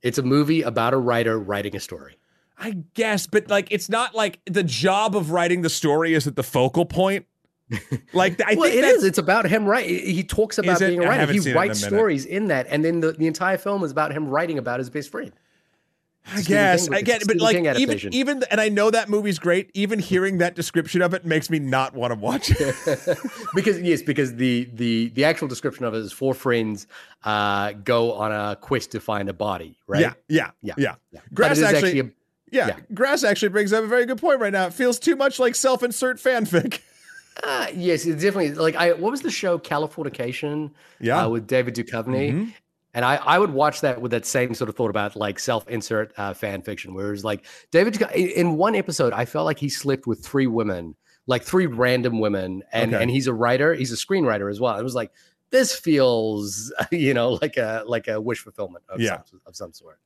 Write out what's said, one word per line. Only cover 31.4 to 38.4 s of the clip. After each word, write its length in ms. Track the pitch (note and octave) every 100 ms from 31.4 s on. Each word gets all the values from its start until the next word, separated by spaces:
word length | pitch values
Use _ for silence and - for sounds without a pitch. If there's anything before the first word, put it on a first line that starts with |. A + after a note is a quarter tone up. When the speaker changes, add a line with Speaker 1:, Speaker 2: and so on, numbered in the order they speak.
| - D3+
Speaker 1:
it 20 |
is 40 | G3+
Speaker 2:
actually, 160 | D#3 F#3 D3
Speaker 1:
actually 0 |
a 120 | A#2+ _ _ _ _
Speaker 2:
yeah, 140 | C4 C#3+
Speaker 1:
yeah. 120 | F#2 -
Speaker 2:
Grass 300 | G3 C4 D4
actually 260 | A#3+ G3+ G#3
brings 220 | G3 G#3
up 120 | A3
a 20 | A3
very 200 | B3 A#3+
good 120 | G#3+
point 200 | E4+ C4+
right 120 | G#3
now. 140 | G3 F#3
It 80 |
feels 240 | F3+ B3 A#3+
too 160 | -
much 240 | C4+ C#4 C4+
like 160 | B3
self-insert 600 | B3 C4+ B3+ B3 A3 B3+ B3+
fanfic. 640 | C4 B3 A3 E3+ A#3 -
<laughs> 60 | _ _ - - _ -
Speaker 1:
Uh, 260 | - C3+ A#2
yes, 300 | F#3 F3 D#3+
it 100 | E3 D#3
definitely, 360 | F#3+ G3